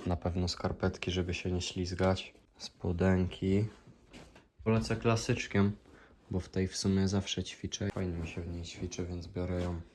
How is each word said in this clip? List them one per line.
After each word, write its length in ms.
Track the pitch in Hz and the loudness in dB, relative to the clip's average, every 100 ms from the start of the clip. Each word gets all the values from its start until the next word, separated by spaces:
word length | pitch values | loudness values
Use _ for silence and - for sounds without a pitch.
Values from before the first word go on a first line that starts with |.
| - | -2
Na 100 | 87 | -2
pewno 320 | 90 90 90 | 0 0 0
skarpetki, 640 | - 185 180 92 - - | 0 -4 0 0 0 -2
żeby 220 | 90 87 | 0 0
się 180 | 85 92 | -2 -2
nie 100 | 90 | -2
ślizgać. 720 | - 95 87 92 92 95 - - _ - | -2 -2 -2 2 2 2 -2 -16 _ -16
Spodenki. 1080 | - - 92 87 95 92 90 - 95 98 107 - - - _ - - - _ - | -16 -6 -2 2 4 6 2 0 2 4 2 -4 -20 -20 _ -20 -20 -20 _ -4
Polecę 320 | 110 110 - 110 | 2 2 2 0
klasyczkiem, 760 | 117 113 - 117 - 101 101 104 - - - - - | 2 2 2 0 0 4 4 2 -8 -20 -20 -18 -6
bo 80 | 95 | -4
w 100 | - | -2
tej 180 | 95 95 | -2 -2
w 100 | - | 0
sumie 300 | 98 95 95 | 2 4 4
zawsze 360 | 98 - - | 2 0 -2
ćwiczę. 460 | - - 92 - 101 | -4 -6 -6 -4 -4
Fajnie 240 | 98 92 85 | -2 -2 -4
mi 100 | 80 | -6
się 140 | - | -6
w 60 | 85 | -6
niej 160 | 87 | -6
ćwiczy, 420 | 85 - 92 - 87 | -8 -8 -8 -6 -6
więc 220 | 90 85 | -6 -8
biorę 340 | 90 90 90 | -4 -2 0
ją. 200 | 87 85 - | -2 -4 -8